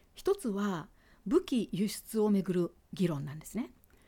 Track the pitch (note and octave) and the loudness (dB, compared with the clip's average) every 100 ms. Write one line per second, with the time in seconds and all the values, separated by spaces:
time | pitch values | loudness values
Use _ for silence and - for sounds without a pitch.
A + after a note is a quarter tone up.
0 | _ - - G4 A#3+ G3 G3+ E3+ - _ | _ -4 0 0 0 -2 -2 -2 -6 _
1 | _ - F#3+ D#4+ - B3 - E3+ G#3 - | _ -12 0 2 2 0 0 0 -2 -4
2 | - A3 G#3+ G3 F#3 F3 E3+ - _ - | -4 2 4 4 2 0 0 -4 _ 0
3 | F3 C#3+ D3 D#3 - G3+ D#4 - _ _ | 0 0 -6 -10 -8 -6 -6 -10 _ _